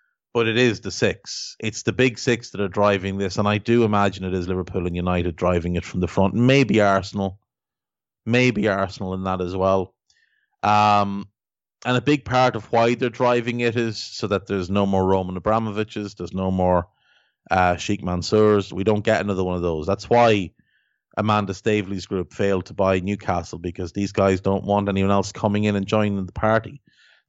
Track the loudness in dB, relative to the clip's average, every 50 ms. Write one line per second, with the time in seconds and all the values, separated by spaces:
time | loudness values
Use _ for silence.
0 | _ _ _ _ _ _ -2 0 0 2 2 4 4 4 2 0 -6 -10 -4 -2
1 | 0 0 -2 -2 -8 -14 -14 -12 -14 -14 -14 -8 -8 -8 -8 -6 -6 -4 0 0
2 | 0 0 0 -2 -2 -2 -2 -2 -4 -10 -6 -6 -6 -4 0 2 2 2 2 2
3 | -2 -4 -4 -4 -4 -4 -2 -2 0 0 0 0 0 2 2 4 4 4 2 2
4 | 2 2 0 -2 -6 -4 -4 -4 -2 -2 -4 -4 -4 -4 -4 -4 -4 -4 -4 -2
5 | -2 0 0 0 0 -2 -4 -2 0 0 0 0 0 -2 -4 -4 -6 -6 -4 -4
6 | -4 -2 2 2 2 2 2 2 4 4 6 4 4 4 4 4 4 4 4 2
7 | 0 -2 -6 -6 -6 -6 -6 -10 _ _ _ _ _ _ _ _ _ _ _ _
8 | _ _ _ _ -4 0 2 4 4 4 2 2 0 0 0 0 -2 -4 -4 -8
9 | -8 -6 -6 -4 -4 -4 -2 -2 -4 -4 -2 0 0 2 2 0 0 -4 _ _
10 | _ _ _ _ _ _ _ _ _ _ _ -4 0 2 4 4 4 4 4 4
11 | 2 0 -4 -8 -10 -14 _ _ _ _ _ _ _ _ _ _ -4 -2 -2 0
12 | 2 2 0 0 0 0 2 4 4 4 2 -2 -6 0 2 2 4 4 2 0
13 | -2 -4 -2 0 0 2 2 2 0 -2 -4 -2 -2 -2 0 0 -2 -4 -4 -8
14 | -12 -14 -10 -8 -4 -2 -2 -2 -2 -2 -4 -4 -2 0 0 0 2 2 2 2
15 | 2 2 2 2 0 -2 -6 -6 -2 0 0 0 0 -2 -4 -6 -6 -6 -6 -8
16 | -8 -8 -10 -10 -12 -8 -6 -4 -2 0 0 2 2 2 2 2 0 -2 _ _
17 | _ _ _ _ _ _ _ _ _ -2 0 2 2 2 2 0 -2 -6 -6 -4
18 | -4 -4 -4 -4 -4 0 2 4 4 6 4 2 0 -2 -6 -4 0 0 0 0
19 | 2 0 0 2 0 -2 -2 -2 -2 -2 -2 -2 -2 -2 -2 -2 -2 -4 -4 -4
20 | -2 2 4 6 6 6 4 2 0 -6 _ _ _ _ _ _ _ _ _ _
21 | _ _ -4 -2 0 2 2 0 0 -2 -6 -4 -2 0 0 0 0 -2 -6 -8
22 | -8 -6 -4 -4 -4 -6 -4 -2 0 0 0 0 -2 -6 -4 0 0 2 2 0
23 | 0 -2 -6 -4 -2 -2 -2 -2 -4 -8 -12 -10 -10 -10 -8 -8 -10 -8 -6 -4
24 | -6 -4 0 2 2 2 2 2 0 -2 -2 -2 -2 -2 -2 0 0 0 0 0
25 | 2 2 2 0 0 -2 -6 -4 -2 -2 0 0 0 0 0 -2 -2 0 0 0
26 | 0 0 -2 -4 -6 -8 -6 -2 0 2 2 0 0 -4 -16 -18 _ _ _ _
27 | _ _ _ _ _